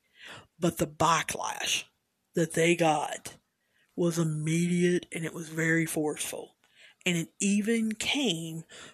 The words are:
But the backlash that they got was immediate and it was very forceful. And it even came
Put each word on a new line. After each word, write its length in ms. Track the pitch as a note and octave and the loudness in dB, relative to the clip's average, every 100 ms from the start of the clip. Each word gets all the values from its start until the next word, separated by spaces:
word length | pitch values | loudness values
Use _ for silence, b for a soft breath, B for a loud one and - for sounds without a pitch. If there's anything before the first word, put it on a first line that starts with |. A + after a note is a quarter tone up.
| _ B B B B - | _ B B B B -2
But 180 | E3+ - | 0 0
the 80 | D#3 | -2
backlash 1000 | D3 D#3+ D#3+ C#3+ - - - - - - _ _ _ _ - | 2 4 4 0 -4 -6 -4 -2 -4 -6 _ _ _ _ -2
that 180 | D#3+ | 0
they 220 | - E3 E3+ | 2 2 4
got 600 | E3 D3+ C#3 - - - _ _ _ _ _ - | 2 2 -2 -8 -12 -18 _ _ _ _ _ -2
was 240 | F3 E3 | 0 2
immediate 840 | D#3+ D3+ D#3 E3 F3 F3 F3 F3 - | 0 0 0 2 2 4 4 2 -2
and 100 | - | -6
it 100 | D#3+ | -6
was 140 | D#3 D#3 | -8 -8
very 380 | D#3+ D#3+ E3 D#3+ | -2 2 2 2
forceful. 720 | E3 D3+ C#3+ - - - _ _ b b b F#3 | 0 -2 -4 -6 -8 -12 _ _ b b b -2
And 120 | E3+ | 0
it 120 | D#3+ - | -2 -2
even 560 | G3+ G#3 G#3 A#3 A3 A3 | 0 2 2 0 0 -4
came 680 | - C#4 B3+ D#3+ E3 D#3+ - B B | -4 0 0 0 -4 -10 -12 B B